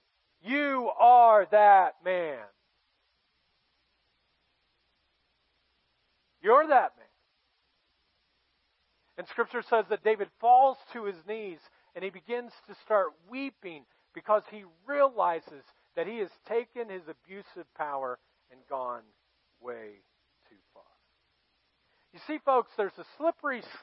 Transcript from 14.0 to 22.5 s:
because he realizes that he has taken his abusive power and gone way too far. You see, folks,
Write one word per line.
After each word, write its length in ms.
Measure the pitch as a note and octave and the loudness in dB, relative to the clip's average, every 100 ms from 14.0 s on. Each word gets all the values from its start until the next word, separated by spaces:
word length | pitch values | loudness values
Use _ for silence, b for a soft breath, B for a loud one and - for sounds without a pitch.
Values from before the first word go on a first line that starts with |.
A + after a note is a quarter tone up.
| _ | _
because 300 | E3+ - G#3+ - | -12 -2 -2 -2
he 140 | G#3+ F#3 E3 G#3+ | -20 -20 _ -8
realizes 800 | C#4+ C4+ A3+ F3 E3 - C#3+ _ _ _ E3+ | 0 0 0 -2 -2 -10 -20 _ _ _ -8
that 100 | E3+ | -8
he 120 | A3+ | -8
has 120 | F3+ _ - | -10 _ -6
taken 420 | A#3 A#3+ A#3+ A3+ | -6 -6 -14 -14
his 200 | F#3+ D#3 | -14 -16
abusive 580 | D3+ F3+ G3 - F#3 D#3+ | -20 -20 -20 -20 -20 -20
power 460 | - D3+ C#3 B2+ B2 _ _ _ | -12 -8 -8 -8 -12 _ _ _
and 120 | B2+ - | _ -12
gone 340 | C3+ B2+ A#2+ A2 _ _ _ _ _ | -10 -10 -12 -16 _ _ _ _ _
way 460 | A#2+ A#2 G#2+ G2+ _ _ _ _ _ | -16 -16 -16 -20 _ _ _ _ _
too 120 | G2+ _ | _ _
far. 120 | G2+ _ _ _ _ _ _ _ _ _ _ _ _ _ | -20 _ _ _ _ _ _ _ _ _ _ _ _ _
You 80 | E3+ - | -20 -14
see, 100 | D4+ | -8
folks, 320 | - | -2